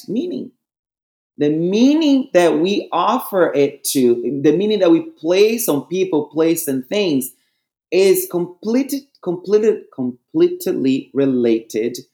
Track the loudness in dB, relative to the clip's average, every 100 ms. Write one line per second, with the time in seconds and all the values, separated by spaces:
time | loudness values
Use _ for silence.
0 | -8 -6 -6 -8 -12 _ _ _ _ _
1 | _ _ _ -4 -2 0 0 2 4 4
2 | 2 2 2 2 4 2 0 -2 -4 -2
3 | 0 -2 -2 0 0 2 0 -2 -4 0
4 | 2 2 -2 -2 2 2 0 2 4 2
5 | 0 -8 -2 2 2 2 -2 -4 -4 -4
6 | -2 -2 -4 -2 0 0 -4 -6 -4 -4
7 | 0 -2 -4 _ _ _ _ _ -4 2
8 | 4 4 0 -4 -6 -8 -4 -2 -2 -6
9 | -10 _ -8 -8 0 0 2 -2 -4 -8
10 | -8 -8 _ 0 0 0 -6 -2 -2 -2
11 | -4 -2 0 2 2 0 -2 -6 -6 -8
12 | -16